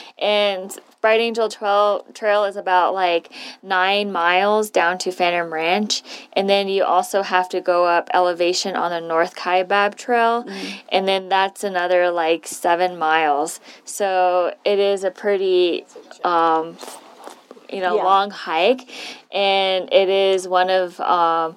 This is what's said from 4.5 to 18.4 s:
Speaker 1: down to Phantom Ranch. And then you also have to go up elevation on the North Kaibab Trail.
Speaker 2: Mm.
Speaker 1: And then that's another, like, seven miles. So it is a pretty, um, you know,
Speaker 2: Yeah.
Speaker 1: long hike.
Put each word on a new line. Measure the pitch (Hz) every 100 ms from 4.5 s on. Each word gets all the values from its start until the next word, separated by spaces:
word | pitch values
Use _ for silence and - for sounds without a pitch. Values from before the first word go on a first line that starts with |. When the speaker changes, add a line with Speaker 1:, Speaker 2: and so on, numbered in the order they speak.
| 214 214
Speaker 1:
down | - 170 185
to | 185
Phantom | 185 175 175 170
Ranch. | 160 165 196 214 - - - -
And | - 196
then | 196 196
you | 196
also | - 175 185 202
have | 196 185 185
to | 185
go | 175 175 175
up | 170 170
elevation | 180 180 170 175 185 202 185
on | 170
the | 170
North | 165 165 175
Kaibab | - - 185 185 202 202 208
Trail. | - 240 233 233
Speaker 2:
Mm. | 226 196 190 196 -
Speaker 1:
And | 190 190
then | 190 185
that's | 190 190 190
another, | 208 185 175 180 180
like, | 175 160 165 -
seven | - 175 170 180 180
miles. | 156 156 156 143 156 - - -
So | - - 196 185 185 180 175 -
it | - 202
is | 202 202
a | 190
pretty, | - 214 202 190 180 180 160 - - - -
um, | 180 170 165 160 165 170 - - - - - - - - -
you | 196
know, | 185 208
Speaker 2:
Yeah. |
Speaker 1:
long | 185 196 202
hike. | 196